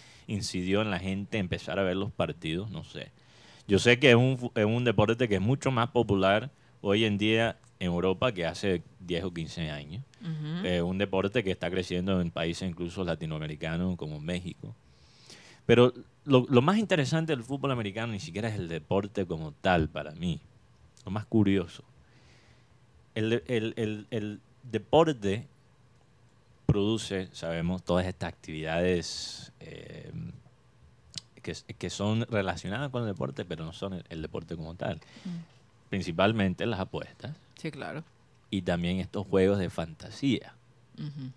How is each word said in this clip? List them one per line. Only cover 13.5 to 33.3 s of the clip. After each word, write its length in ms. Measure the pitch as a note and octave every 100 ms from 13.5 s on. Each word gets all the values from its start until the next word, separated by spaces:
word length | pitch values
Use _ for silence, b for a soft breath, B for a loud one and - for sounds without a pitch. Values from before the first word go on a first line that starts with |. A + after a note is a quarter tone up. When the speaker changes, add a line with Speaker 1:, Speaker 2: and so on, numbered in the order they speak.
| D2 D#2+ E2 F#2 F2
Speaker 1:
como 240 | D#2 D2+
México. 560 | D#2 F2+ F2 - G#2+ A2+ b b b b b b b b
Pero 280 | - A#2 B2 - - _
lo, 220 | - B2+ A#2+
lo 140 | B2+
más 160 | D3 G#3
interesante 540 | G#3+ F3 B2+ D#3+ D#3+
del 100 | C3+
fútbol 300 | A#2 C#3 C#3
americano 400 | B2 G#2 G2 A#2
ni 80 | G#2
siquiera 280 | - F2+ A2+
es 60 |
el 140 | G#2 F2
deporte 580 | E2 D2+ G2 G2+ - F2+
como 240 | E2 D#2+
tal 380 | - F#2+ F#2 -
para 240 | - D2
mí. 280 | D#2+ F2 D#2 - _ _ _ - -
Lo 60 | -
más 160 | G#2 G#2+
curioso. 560 | A2 G2 G2 E2+ - - _ b b b b b b b _ _ - _ -
El, 260 | A2 A#2 -
el, 260 | A#2+ A2 -
el, 300 | G#2+ G#2+ G2+
el 300 | A2 G#2 G#2 - _
deporte 840 | B2+ A2 - D3+ E3 B2+ G2+ G#2 - - _ _ _ _ _ _ _ _ _ _ -
produce, 600 | G#2 G2+ A2 - G2 F#2
sabemos, 500 | - E2 E2 E2+ F#2
todas 240 | - F2 F#2
estas 220 | - E2+
actividades, 1200 | - - D#2 D#2 E2 F2+ F2+ - - - - - -
eh, 500 | - E2 D#2+ D#2+ D#2+ D#2+ E2 - - _ _ _ - _ - - - -
que, 120 | - - - -
que 120 | F2+
son 360 | - G#2 A2 A#2
relacionadas 600 | G#2+ F#2+ E2+ F2+ G#2+ C#3+
con 120 | B2+
el 60 | A2+
deporte, 360 | F#2+ C3+